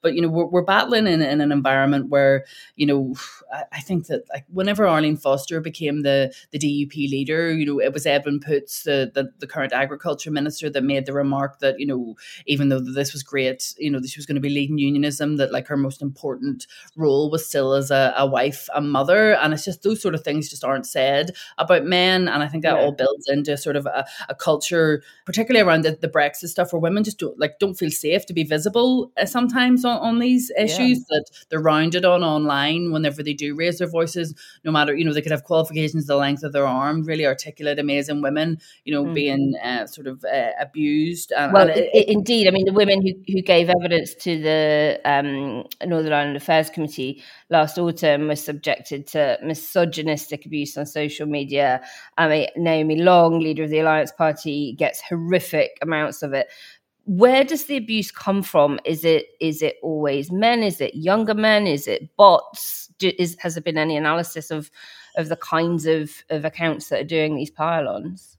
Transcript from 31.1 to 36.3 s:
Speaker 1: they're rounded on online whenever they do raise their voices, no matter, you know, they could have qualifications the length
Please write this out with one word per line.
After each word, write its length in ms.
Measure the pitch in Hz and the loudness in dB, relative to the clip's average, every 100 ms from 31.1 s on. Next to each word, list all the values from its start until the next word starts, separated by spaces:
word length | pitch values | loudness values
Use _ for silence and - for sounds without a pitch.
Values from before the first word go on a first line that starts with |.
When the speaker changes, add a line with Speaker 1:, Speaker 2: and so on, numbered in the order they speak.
| - - - - | -4 -4 -20 -8
Speaker 1:
they're 120 | 160 | 0
rounded 420 | 156 156 160 180 | 2 2 2 2
on 200 | 180 180 | 4 4
online 680 | 175 151 151 139 143 165 170 | 2 0 0 0 0 0 -2
whenever 300 | 156 151 143 | 0 -2 -2
they 120 | 151 | -8
do 200 | 147 147 | -6 -6
raise 240 | 147 170 175 | -2 -4 -2
their 80 | 175 | -4
voices, 460 | 165 165 175 165 151 - - | -2 -2 -2 -8 -10 -20 -12
no 80 | 156 | -2
matter, 240 | 156 147 143 | 2 2 0
you 100 | 160 | 0
know, 80 | |
they 80 | 151 | 0
could 100 | 151 | -2
have 120 | 151 | -4
qualifications 640 | 143 160 160 156 156 160 143 | 0 0 0 -2 -2 -4 0
the 80 | 143 | 0
length 260 | 139 | 0